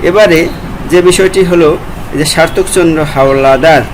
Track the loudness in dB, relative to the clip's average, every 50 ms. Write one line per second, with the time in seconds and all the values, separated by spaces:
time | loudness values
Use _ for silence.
0 | -2 0 2 2 2 4 2 0 0 -2 -6 -10 -10 -12 -10 -10 -6 -2 0 2
1 | 2 2 2 2 0 0 2 0 0 0 2 2 2 2 0 -2 -6 -10 -12 -12
2 | -10 -8 -6 -4 -4 -4 0 0 0 0 0 -4 -4 -2 0 0 0 2 0 0
3 | -2 -4 -2 0 0 2 2 2 2 2 2 4 4 2 2 2 0 -2